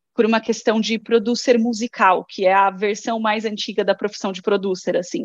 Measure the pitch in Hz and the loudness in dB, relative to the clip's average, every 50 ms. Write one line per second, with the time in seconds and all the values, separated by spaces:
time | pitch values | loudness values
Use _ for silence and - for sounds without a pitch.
0 | _ _ _ - 226 220 226 220 226 - 220 - - 240 214 226 202 208 226 220 | _ _ _ 0 2 2 2 0 0 -2 -4 -2 0 0 0 2 0 0 -2 -4
1 | - - 226 233 202 233 240 - - 277 240 233 226 240 233 202 240 240 - - | 0 0 0 2 2 0 -2 0 2 2 4 4 2 0 -2 -4 -6 -6 0 2
2 | 214 190 180 165 180 - - - 190 185 190 196 196 196 190 185 214 202 214 208 | 4 4 4 2 0 -6 -4 0 2 4 4 4 4 2 0 -2 -2 -4 -4 -4
3 | - 240 226 220 220 214 214 220 214 214 208 202 - - 196 214 202 196 196 - | -4 -4 -4 -2 -2 -2 -2 -2 -4 -6 -6 -8 -8 -4 -4 -2 0 0 0 -2
4 | - 202 - - - 196 185 180 - 214 202 196 190 196 185 185 - 180 175 175 | -4 -6 -6 -6 -6 -6 -6 -6 -2 -2 0 0 0 -4 -6 -4 -4 -4 -4 -4
5 | 180 - - - | -4 -4 -6 -8